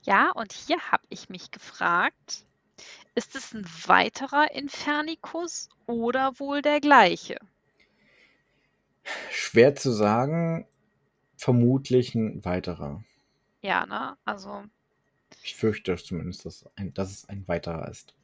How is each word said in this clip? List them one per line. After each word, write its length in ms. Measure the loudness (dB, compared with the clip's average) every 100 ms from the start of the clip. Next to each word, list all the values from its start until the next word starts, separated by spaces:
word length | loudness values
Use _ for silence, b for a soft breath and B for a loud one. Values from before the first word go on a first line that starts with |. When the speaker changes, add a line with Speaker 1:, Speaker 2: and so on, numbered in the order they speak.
Speaker 1:
Ja, 300 | 4 4 4
und 220 | 0 -8
hier 260 | -12 -4 -4 0
hab 120 | -2 _
ich 200 | -18 -16
mich 220 | -18 -16
gefragt, 960 | -18 -18 -4 0 2 0 _ -14 -14 _ _ _ -20 B B _ -8
ist 200 | -8 -14
es 180 | -14
ein 120 | -14 -14 -14 4
weiterer 640 | 6 6 -2 -2 2 2
Infernikus 1160 | 0 -10 -8 -4 -2 -4 -8 -8 -8 -6 -10 -14 _ -8
oder 520 | -2 0 0 -2 -2
wohl 220 | -6 -2
der 180 | 0 2
gleiche? 580 | 8 8 8 4 -8 -14 -14 _ _ _ _ _ b b b b b b b _ _ _ -14 B B
Speaker 2:
Schwer 420 | -8 2 8 8 6
zu 160 | -2
sagen, 760 | 2 4 4 2 0 -2 -4 -10 _ _ _ _ _ _ _
vermutlich 800 | 2 4 4 2 2 2 2 -2
ein 300 | -4 -6 -4
weiterer. 580 | -4 -4 -8 -8 -10 -16 _ _ _ _ _
Speaker 1:
Ja, 240 | -4 -2 -2
ne? 320 | -8 -8 -10 -10
Also 380 | -10 -10 -16 -16 _ _ _ _ _ _ -18
Speaker 2:
Ich 140 | -16 -2
fürchte 400 | 0 0 -4 -6
zumindest, 500 | -4 -8 -8 -10 -14
dass 240 | -16 -20 -10
ein, 180 | -8
dass 160 | -6 -8
es 180 | -8 -14
ein 200 | -14 -4
weiterer 400 | -4 -4 -8 -10
ist. 240 | -14 -20 _